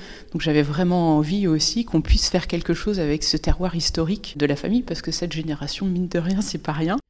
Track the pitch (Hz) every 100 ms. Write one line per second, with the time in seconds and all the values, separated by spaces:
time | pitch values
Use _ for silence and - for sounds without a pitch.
0 | - - - 165 160 151 143 147 180 180
1 | 165 151 151 202 185 156 - 233 226 160
2 | - - - 180 - 170 - 165 214 196
3 | 151 151 - 151 - - 180 170 - -
4 | 160 208 - 147 147 143 175 240 247 160
5 | - - 175 156 156 147 143 - 196 180
6 | 180 175 170 196 196 151 - 151 160 254